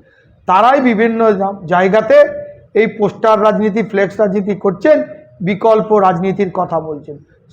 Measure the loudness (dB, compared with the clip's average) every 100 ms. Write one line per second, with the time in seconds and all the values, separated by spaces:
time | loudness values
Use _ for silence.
0 | _ _ _ _ 0 2 4 2 2 0
1 | 0 0 0 0 -2 -6 -2 0 2 0
2 | 4 4 4 0 -14 -18 _ -2 -2 -2
3 | -6 -2 0 2 2 0 -2 -2 -4 -2
4 | -2 -2 -2 -2 -4 -4 -4 0 2 2
5 | 0 -12 -20 -10 -6 -2 2 2 2 2
6 | 2 0 -2 -2 -4 -4 -4 -6 -8 -12
7 | -14 -20 _ _ _